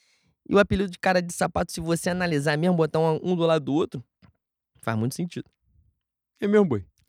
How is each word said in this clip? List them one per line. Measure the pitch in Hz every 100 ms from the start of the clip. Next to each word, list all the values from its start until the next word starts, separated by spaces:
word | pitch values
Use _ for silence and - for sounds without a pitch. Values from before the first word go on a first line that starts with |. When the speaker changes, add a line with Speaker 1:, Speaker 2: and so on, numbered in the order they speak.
| _ _ _ _ -
Speaker 1:
E |
o | 202
apelido | 202 196 196
de | 175
Cara | 190 180
de | 175
Sapato, | - 170 175 180
se | -
você | 165 170 -
analisar | 180 175 151 143 151
mesmo, | 180 175
botar | 156 160
um, | 160 156
um | 175 180
do |
lado | 170 160
do | 131
outro, | 143 - 135 - _ - _ _ _ _ _
faz | - 110
muito | 117
sentido. | - 175 - - _ _ _ _ _ _ _ _ -
Speaker 2:
É | 202
mesmo, | 208 190
boi. | 110 - _